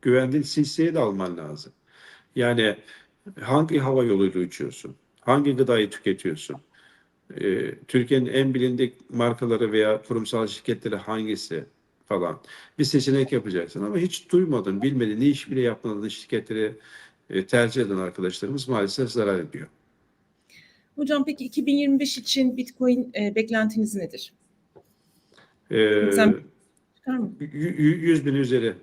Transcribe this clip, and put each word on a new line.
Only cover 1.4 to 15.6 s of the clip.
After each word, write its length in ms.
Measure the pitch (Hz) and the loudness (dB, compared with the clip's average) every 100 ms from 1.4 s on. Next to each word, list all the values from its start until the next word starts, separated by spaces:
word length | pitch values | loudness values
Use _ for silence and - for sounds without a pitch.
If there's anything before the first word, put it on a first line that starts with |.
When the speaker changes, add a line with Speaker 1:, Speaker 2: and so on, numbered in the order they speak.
| 76 76 - _ _ _ - - _ - | -12 -14 -18 _ _ _ -20 -20 _ -2
Speaker 1:
Yani 400 | 120 120 110 101 - - _ _ - - | 2 4 2 0 -10 -20 _ _ -20 -14
hangi 380 | 107 139 160 151 | 0 2 4 2
hava 260 | 135 131 | 2 2
yoluyla 360 | 120 98 98 90 | 4 4 4 2
uçuyorsun? 540 | 87 - 67 - - 67 _ _ | -4 -6 -10 -10 -18 -18 _ _
Hangi 360 | - 139 143 127 | 0 2 2 2
gıdayı 340 | 123 120 104 | 2 4 2
tüketiyorsun? 680 | - - 92 92 78 - 73 _ _ _ _ _ _ _ - | -2 -4 -2 -4 -6 -10 -14 _ _ _ _ _ _ _ -6
Ee, 340 | 101 92 - - - | -2 -2 -4 -10 0
Türkiye'nin 380 | 127 120 139 123 | 0 2 2 2
en 280 | 131 135 | 0 0
bilindik 560 | 123 127 123 123 - - | 2 0 0 -2 -4 -10
markaları 640 | 120 120 117 120 110 113 | -2 0 0 0 0 2
veya 300 | 107 107 135 | 2 2 2
kurumsal 440 | - 117 107 117 110 | -2 -4 -2 -4 -4
şirketleri 500 | - - 104 113 101 | -6 -6 -6 -4 -6
hangisi 680 | 104 110 107 101 - 80 - _ _ _ _ | -6 -6 -4 -6 -6 -10 -10 _ _ _ _
falan. 340 | 98 87 78 - - - - | -2 -2 -6 -16 -20 -20 -2
Bir 60 | |
seçenek 480 | 143 147 131 135 135 | 0 2 2 0 2
yapacaksın 500 | 127 104 90 82 - | -2 -2 -4 -6 -6
ama 140 | 101 202 | -4 -2
hiç 320 | 180 - - | -4 -6 0
duymadın, 500 | 180 180 127 98 98 | 2 2 0 -2 -2
bilmedin, 380 | 131 135 113 107 | -2 0 -2 2
ne 60 | 139 | 2
iş 240 | 143 - | 0 -4
bile 100 | 131 | -2